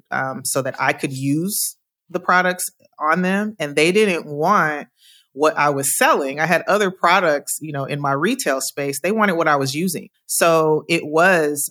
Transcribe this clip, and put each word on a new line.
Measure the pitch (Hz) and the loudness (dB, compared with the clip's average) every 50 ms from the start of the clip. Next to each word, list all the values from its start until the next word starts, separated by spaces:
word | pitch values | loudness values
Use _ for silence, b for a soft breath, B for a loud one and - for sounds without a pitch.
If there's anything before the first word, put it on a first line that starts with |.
| - - | -12 -8
um, | 131 131 131 135 131 135 131 | -6 -6 -6 -6 -8 -8 -8
so | - - 143 131 | -6 -4 -4 -4
that | 131 - - | -4 -4 -4
I | 135 135 147 | -2 -2 -2
could | - - 147 135 | -2 -4 -8 -6
use | 131 135 139 143 156 170 196 220 - - - - _ _ _ _ _ _ - | -4 -2 -2 -2 -2 -2 -4 -4 -6 -6 -8 -10 _ _ _ _ _ _ -10
the | 170 180 | -10 -4
products | - - 180 180 180 180 180 180 - - - _ _ _ _ - | 0 2 2 2 2 2 -2 -4 -6 -10 -12 _ _ _ _ -4
on | 147 156 160 180 | -2 0 0 2
them. | 185 185 190 202 214 214 - - | 0 0 0 -2 -2 -4 -6 -6
And | 151 147 143 | -8 -4 0
they | 151 156 170 180 | 2 2 4 4
didn't | 214 220 202 175 156 - | 2 2 2 0 -2 -4
want | 151 147 147 151 180 208 196 165 151 151 143 - - _ b b b b b b b b | -6 -4 -2 2 2 4 4 2 2 0 -4 -8 -12 _ b b b b b b b b
what | 135 151 156 156 - | 0 0 2 2 2
I | 147 147 | 0 0
was | 143 139 139 - - - | 0 0 -2 -2 0 2
selling. | - 311 302 196 143 135 135 147 | 2 4 4 2 0 -2 -2 -2
I | 156 | 0
had | 156 180 160 - - | 0 0 0 0 0
other | 185 214 208 185 | 0 2 0 0
products, | 190 - - 170 175 202 185 160 147 143 - - - - | -2 0 2 2 4 4 4 2 0 0 -2 -6 -10 -8
you | 156 156 143 | -8 -8 -8
know, | 139 135 | -6 -6
in | - 143 143 | -6 -6 -4
my | 143 139 139 | -2 -2 -2
retail | 139 160 214 262 247 - 156 135 135 - | 0 0 -2 -2 -2 -2 -2 -2 -2 -4
space. | - - - 139 143 139 - | -6 -6 -6 -6 -6 -4 -4
They | - 180 220 | -4 -2 0
wanted | 220 208 202 175 | 0 0 2 2
what | 170 165 160 | 2 2 2
I | 147 | 2
was | 139 139 135 135 | 2 0 -2 -2
using. | 156 180 190 160 117 - - _ _ _ | -2 -4 -4 -4 -6 -10 -14 _ _ _
So | - - - 180 170 165 160 156 156 156 151 - - | -6 -2 2 2 4 4 4 4 2 2 0 0 0
it | 170 165 - | -2 -2 -2
was, | 151 151 160 170 190 190 165 156 147 147 139 - - | 0 2 4 4 4 4 4 2 0 -2 -4 -4 -2